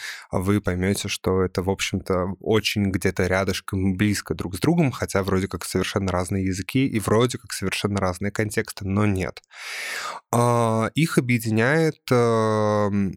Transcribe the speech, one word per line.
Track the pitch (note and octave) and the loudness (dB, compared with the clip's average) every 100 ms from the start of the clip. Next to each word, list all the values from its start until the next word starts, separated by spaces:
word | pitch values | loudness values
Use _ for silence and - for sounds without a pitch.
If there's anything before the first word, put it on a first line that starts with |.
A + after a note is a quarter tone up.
| - - - | -12 -14 -4
вы | F#2+ F#2 G#2 | -2 2 0
поймёте, | F#2 F2+ F#2+ G2 - | 0 0 0 0 -4
что | - F#2+ F#2+ | -4 -2 0
это, | F2+ - | 0 -2
в | F2+ | -2
общем-то, | F#2+ - G2 - F#2 F2+ F#2+ | -2 -2 -4 -2 -2 -2 -4
очень | - A2 - G#2+ G2 | 0 0 0 0 0
где-то | F#2 F#2+ - F2+ | 2 -2 0 0
рядышком, | F#2 G2 F#2+ - F#2+ F#2+ F#2+ | 0 0 -4 -4 -2 0 0
близко | G#2 G2 - | 0 0 -4
друг | E2+ F2 F2+ | -6 -6 -2
с | |
другом, | - F3 C#3+ | 0 2 2
хотя | - - G2 | 0 -2 0
вроде | F#2+ F#2+ F#2+ | 0 0 0
как | F2 - | -6 -4
совершенно | F#2 F#2 G#2 F#2+ | -2 0 -2 0
разные | F2+ F2+ G2 F#2+ | -2 -2 -2 -2
языки | F#2 - C3 C3+ | -4 -2 0 0
и | A2 | 0
вроде | G2 G#2+ B2 B2 | 2 2 2 -2
как | - | -10
совершенно | - F#2+ - G#2 G2+ | -6 -4 -2 -2 0
разные | F#2 F2 G2+ | -2 -2 -2
контексты, | - A2 - - - F#2+ | 0 0 0 -4 -6 -2
но | G2 G#2 | 2 2
нет. | F#2+ D2 - _ - - - - - - - - | 2 -2 -6 _ -18 -12 -10 -8 -8 -8 -10 -2
А, | A#2 A#2+ A#2+ A2+ A2 A2+ - | 2 4 4 2 2 0 0
их | D#3+ - | 2 2
объединяет, | B2 A#2+ A2+ A2 A#2+ D#3 D#3+ - - | 2 0 2 2 4 4 2 -2 0
эм, | B2+ A#2 A2+ A2 G#2+ G#2+ G#2 G#2 G2+ F#2+ | 2 4 4 2 2 2 2 2 0 -2